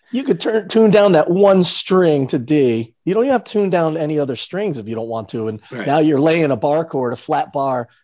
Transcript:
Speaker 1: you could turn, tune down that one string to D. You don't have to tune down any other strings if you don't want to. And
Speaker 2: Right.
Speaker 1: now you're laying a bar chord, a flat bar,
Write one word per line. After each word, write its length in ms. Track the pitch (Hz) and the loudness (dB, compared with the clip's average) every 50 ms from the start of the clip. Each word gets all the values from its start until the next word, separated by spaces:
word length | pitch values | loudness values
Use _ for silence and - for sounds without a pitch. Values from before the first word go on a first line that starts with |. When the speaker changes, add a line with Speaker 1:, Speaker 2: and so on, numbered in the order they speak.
| _ _ - | _ _ -8
Speaker 1:
you 100 | 247 269 | -4 -2
could 160 | 269 190 165 | -2 -2 -2
turn, 300 | - 233 220 220 196 - | -2 -2 -2 -2 -2 0
tune 240 | - 226 220 214 196 | 2 4 4 6 6
down 200 | 208 202 202 175 | 6 6 6 4
that 160 | 156 147 - | 4 2 2
one 360 | 170 190 202 202 196 190 175 | 2 4 4 4 4 4 2
string 640 | 160 - - - - 190 185 180 165 151 143 135 123 | 2 0 -2 -2 0 2 2 4 4 2 2 0 -2
to 100 | - 143 | -4 -4
D. 560 | 117 131 151 151 135 123 113 113 117 - _ _ - | -2 0 2 2 4 2 2 0 -2 -6 _ _ -6
You 100 | 170 190 | -4 -2
don't 120 | 220 247 | 0 0
have 160 | 277 262 240 - | 0 0 -2 -2
to 100 | - - | -4 -4
tune 160 | 208 202 190 | -2 -2 0
down 280 | 175 175 165 160 156 | 0 0 0 0 -2
any 220 | 165 156 151 156 151 | -4 -4 -4 -2 -2
other 160 | 143 131 127 | -4 -4 -6
strings 420 | - - - 175 185 214 202 147 120 | -8 -10 -10 -8 -6 -6 -6 -6 -8
if 100 | 101 110 | -8 -8
you 60 | 113 | -8
don't 140 | 110 113 113 | -8 -8 -8
want 200 | 113 113 107 - | -8 -8 -8 -8
to. 180 | - 117 110 110 | -8 -6 -6 -6
And 120 | 110 110 - - - | -6 -8 -12 -14 -14
Speaker 2:
Right. 140 | 120 101 139 | -10 -4 -2
Speaker 1:
now 100 | 139 160 | 0 2
you're 220 | 156 156 151 131 | 2 2 2 2
laying 320 | 147 160 160 170 160 143 131 | 2 2 2 2 0 0 -2
a 40 | |
bar 280 | 107 156 143 147 160 165 | -2 -2 -2 0 -2 -2
chord, 280 | 165 - 139 127 120 120 | -4 -4 -4 -4 -4 -6
a 40 | |
flat 360 | - - - 156 139 156 - - | -8 -6 -4 -4 -4 -4 -4 -4
bar, 360 | 143 139 135 - 123 120 - _ _ | -4 -4 -2 -4 -4 -6 -8 _ _